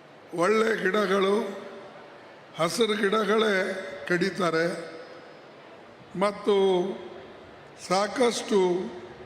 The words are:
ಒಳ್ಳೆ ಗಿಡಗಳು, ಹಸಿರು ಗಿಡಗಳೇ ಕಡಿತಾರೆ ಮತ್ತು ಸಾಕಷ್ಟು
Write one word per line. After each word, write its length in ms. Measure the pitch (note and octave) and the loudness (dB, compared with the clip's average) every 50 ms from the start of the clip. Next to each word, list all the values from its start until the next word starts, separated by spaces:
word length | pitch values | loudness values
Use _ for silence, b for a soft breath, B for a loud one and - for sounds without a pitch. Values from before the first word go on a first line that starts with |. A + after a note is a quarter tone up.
| - - - - - - - | -20 -20 -20 -20 -18 -10 -2
ಒಳ್ಳೆ 440 | E3+ E3+ G3 G#3+ A3 A3 A3 G#3+ F3 | 0 2 2 4 4 4 2 0 0
ಗಿಡಗಳು, 760 | F3+ F#3 F#3 G#3+ G#3 F#3 G3 G3+ F#3+ G3 G3+ A3 A3+ - - - - - - - - - - - - - - - - - - - - - - - | 0 0 2 2 2 2 2 2 4 4 2 2 0 -4 -8 -10 -12 -14 -14 -16 -16 -18 -18 -20 -20 -20 -20 -20 -20 -20 -20 -20 -20 -18 -4 -2
ಹಸಿರು 340 | D#3+ E3+ E3+ B3 A3+ G#3 G#3+ | -2 0 2 0 0 0 2
ಗಿಡಗಳೇ 640 | G#3 G#3+ G3 G3+ A3 G#3+ F#3+ G#3+ A3 A3 G#3+ G3 F#3 F#3+ - F#3+ - - - - - - - | 0 2 2 2 2 2 2 2 2 4 4 2 2 0 -2 -4 -6 -8 -10 -10 -10 -2 -2
ಕಡಿತಾರೆ 840 | F3+ F3 F3+ G3 - - F#3+ D#3+ D#3+ D#3+ E3 E3+ - - - - - - - - - - - - - - - - - - - - - - - - - - - - - F3 | 0 2 2 0 0 0 0 2 2 2 0 0 -2 -4 -8 -10 -12 -14 -16 -16 -16 -18 -18 -20 -20 -20 -20 -20 -20 -20 -20 -20 -20 -20 -20 -20 -20 -20 -20 -12 -4 0
ಮತ್ತು 360 | G3 G#3 G3+ - - A3 G3+ G3 F#3+ F#3+ F#3 F3+ F3+ G3+ A3 - - - - - - - - - - - - - - - - - - | 0 0 0 0 0 2 4 4 4 4 4 2 2 -2 -4 -8 -10 -14 -14 -16 -16 -18 -18 -20 -20 -20 -20 -20 -20 -20 -20 -18 -2
ಸಾಕಷ್ಟು 720 | - F3+ F#3+ G#3 G3+ - C#4+ A#3+ A#3+ - - - - A3+ G3 F#3 F3+ F3 F#3 G3 A#3 - - - - - - - | 0 2 2 2 0 2 2 2 2 2 -2 -2 2 4 4 4 4 2 0 -2 -4 -8 -12 -14 -14 -16 -16 -18